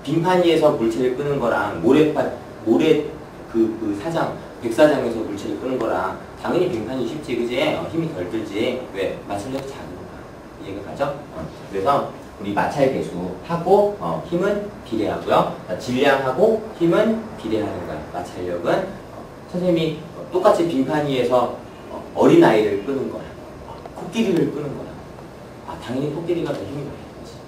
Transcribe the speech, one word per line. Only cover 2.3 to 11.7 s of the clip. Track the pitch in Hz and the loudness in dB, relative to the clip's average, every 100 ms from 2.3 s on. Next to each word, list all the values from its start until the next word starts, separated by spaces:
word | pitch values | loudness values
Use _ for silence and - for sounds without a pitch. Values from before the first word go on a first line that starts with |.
| - - - 110 | -2 -12 -8 2
모래 | 131 156 151 - - - - - | 4 6 4 2 -8 -14 -16 -4
그, | 113 113 - | 2 2 0
그 | 104 101 | -4 -4
사장, | - 160 - - - - | -2 -2 -2 -4 -12 -8
백사장에서 | - - 151 131 120 117 | -4 6 6 6 0 -2
물체를 | - 101 110 101 | -4 -6 -6 -6
끄는 | 123 127 | -4 -2
거랑 | - - - - - - | 0 -2 -2 -6 -12 -10
당연히 | - - 180 | -2 2 2
빙판이 | 113 107 131 113 | 0 -4 -4 -4
쉽지, | - - 117 | -4 -4 -2
그지? | 117 127 151 - | 0 0 0 0
어, | 165 | -2
힘이 | 165 160 | -2 -2
덜 | - - | -4 -4
들지. | 110 101 98 123 120 - 98 | -4 -4 -2 -2 -2 -6 -4
왜? | - - - | -4 -4 -6
마찰력이 | 101 98 - - | -6 -4 -6 -6
작으니까. | - - - - - - - - - - | -12 -12 -14 -14 -16 -16 -16 -18 -14 -10
이해가 | 98 98 | -10 -10
가죠? | 107 139 143 - - | -4 -4 -4 -10 -12
어. | - - - | -12 -12 -8